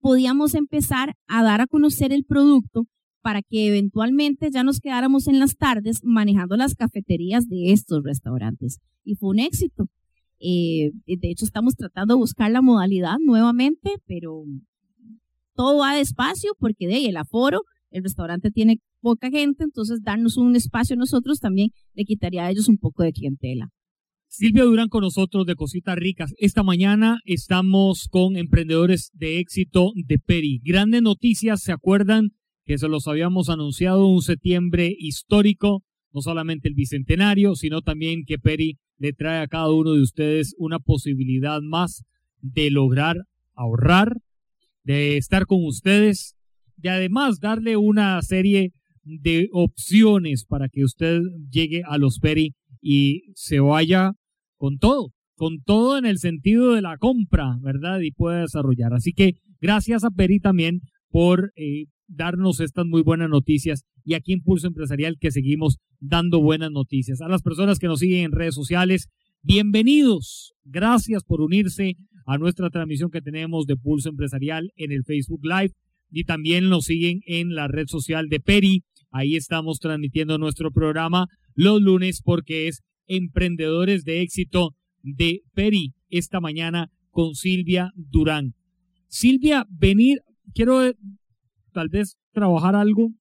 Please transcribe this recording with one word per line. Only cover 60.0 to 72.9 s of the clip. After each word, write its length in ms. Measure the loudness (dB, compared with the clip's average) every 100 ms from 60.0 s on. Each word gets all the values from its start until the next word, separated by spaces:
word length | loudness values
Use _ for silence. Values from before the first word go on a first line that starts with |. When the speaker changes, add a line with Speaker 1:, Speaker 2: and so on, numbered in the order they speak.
Speaker 2:
a 60 | -2
Peri 280 | 0 2 2
también 400 | 2 2 0 -2 -8 _ _
por, 420 | 2 4 2 0 -8
eh, 300 | -8 -8 -10 _ _
darnos 500 | -8 -6 -2 0 0
estas 260 | -4 -4 -2
muy 160 | 2
buenas 260 | 2 0 0
noticias 560 | 0 2 0 0 -6 _ _
y 100 | -6
aquí 180 | -6 -2
en 80 | -4
Pulso 260 | 0 0 -2
Empresarial 480 | -6 -8 -4 -4 -4
que 100 | -4
seguimos 480 | -2 -2 -2 0 -2 _ _
dando 400 | -2 0 2 2
buenas 300 | 2 2 -2
noticias. 500 | -6 -4 -4 -4 -6
A 80 | -4
las 140 | -2
personas 360 | -2 -2 -2 -2
que 80 | -4
nos 120 | -2
siguen 240 | 0 0 0
en 60 |
redes 220 | -2 -4
sociales, 540 | -6 -4 0 0 0 -4 _ _ _
bienvenidos. 1120 | 0 2 4 2 4 4 4 2 -4 -18 -20 _
Gracias 580 | -14 -4 2 2 0 -4
por 160 | -4 -2
unirse 540 | 0 0 0 -2 -6 -6 -14 _ -6
a 120 | -2
nuestra 320 | -2 -2 -4
transmisión 400 | -4 -6